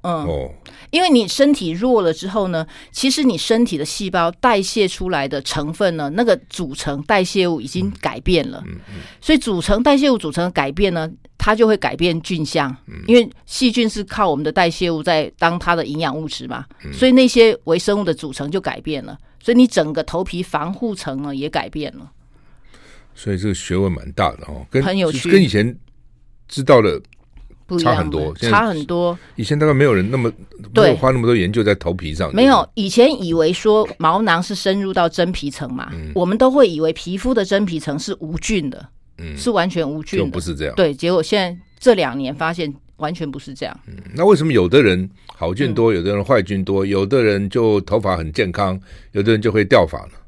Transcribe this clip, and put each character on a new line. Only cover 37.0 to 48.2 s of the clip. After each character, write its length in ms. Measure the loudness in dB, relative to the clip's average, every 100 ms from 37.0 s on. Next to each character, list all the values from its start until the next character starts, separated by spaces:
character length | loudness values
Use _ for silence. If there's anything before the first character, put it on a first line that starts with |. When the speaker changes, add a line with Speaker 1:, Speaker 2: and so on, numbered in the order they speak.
| -6 -6
Speaker 1:
肤 160 | -2
的 120 | -2 0
真 200 | 0 0
皮 140 | -4
层 180 | -6 -8
是 180 | -8 -10
无 180 | -8 -8
菌 300 | -4 -2 -4
的， 160 | -10 -18 -20 _ -16
Speaker 2:
嗯。 180 | -14 -6
Speaker 1:
是 120 | -2
完 200 | 0 0
全 200 | -2 -4
无 140 | -6
菌 160 | -6 -4
的。 60 | -4
Speaker 2:
就 60 |
不 80 | -4
是 140 | -6
这 120 | -6 -6
样。 100 | 0
Speaker 1:
对， 180 | 0
结 180 | 0 0
果 120 | 0
现 160 | 0 -2
在 180 | -2 -8 -18 _
这 140 | 2
两 240 | 4 2 -4
年 160 | -8 -4
发 160 | -6
现 220 | -4 -8 -8 _ _
完 160 | -8
全 160 | -6 -8
不 100 | -10
是 140 | -14
这 120 | -10 -10
样。 140 | -12 -18
Speaker 2:
嗯， 80 | -20 -14
那 120 | 0 4
为 100 | 4
什 100 | 4
么 60 |
有 160 | 2 4
的 140 | 6
人 280 | 6 2 -2 -10 -20 -8
好 180 | -6
菌 200 | -2 -2
多， 200 | 2 2
Speaker 1:
嗯。 20 | 2
Speaker 2:
有 60 |
的 120 | 0 -2
人 80 |
坏 180 | 2 0
菌 240 | 2 -4 0
多， 200 | 0 0
有 200 | 0 2
的 160 | 2
人 280 | 2 0 -2
就 300 | 0 2 2
头 180 | 0 -2
发 180 | 0
很 140 | -2